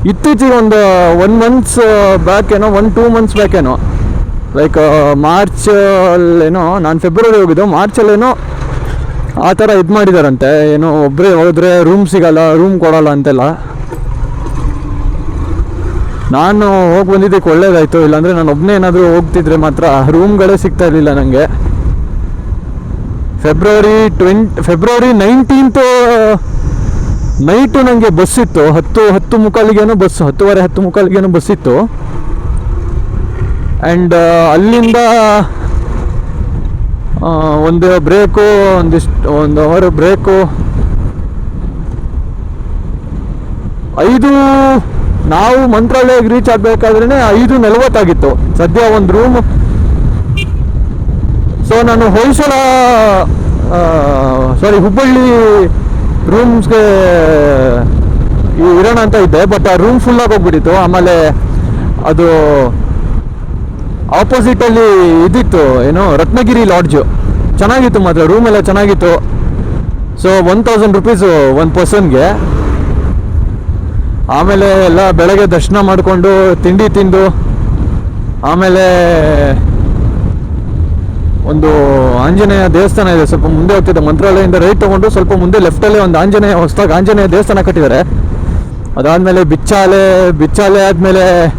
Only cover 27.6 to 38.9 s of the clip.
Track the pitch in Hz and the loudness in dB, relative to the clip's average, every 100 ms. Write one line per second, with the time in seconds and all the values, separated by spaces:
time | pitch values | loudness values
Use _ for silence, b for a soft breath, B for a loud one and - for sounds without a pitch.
27.6 | 269 277 254 240 220 165 180 - 226 165 | 0 0 2 2 2 2 0 0 -2 0
28.6 | 151 147 151 226 214 196 - 233 214 226 | 2 0 0 0 2 2 0 0 0 0
29.6 | 220 214 214 220 185 - 151 139 202 202 | 2 2 2 2 0 0 -4 0 0 2
30.6 | 180 185 190 185 190 190 190 170 - 202 | 0 -2 -2 0 0 0 0 -2 -2 -4
31.6 | 127 127 226 - - - - - - - | 0 0 -2 -6 -8 -6 -4 -4 -4 -4
32.6 | - - - - - - - - - - | -2 -4 -4 -4 -4 -4 -4 -4 -4 -4
33.6 | - - 143 175 175 170 170 170 165 156 | -4 -4 -2 0 2 2 2 2 2 2
34.6 | 208 233 226 233 233 233 214 208 - - | 2 2 2 2 2 2 2 2 -2 -4
35.6 | - - - - - - - - - - | -4 -4 -4 -6 -4 -4 -6 -6 -6 -4
36.6 | - - - - - - 160 160 156 151 | -6 -4 -4 -4 -6 -4 -2 -2 -2 0
37.6 | 156 170 185 180 156 190 202 208 208 208 | 0 0 2 0 2 2 2 2 2 2
38.6 | 196 185 165 | 2 2 0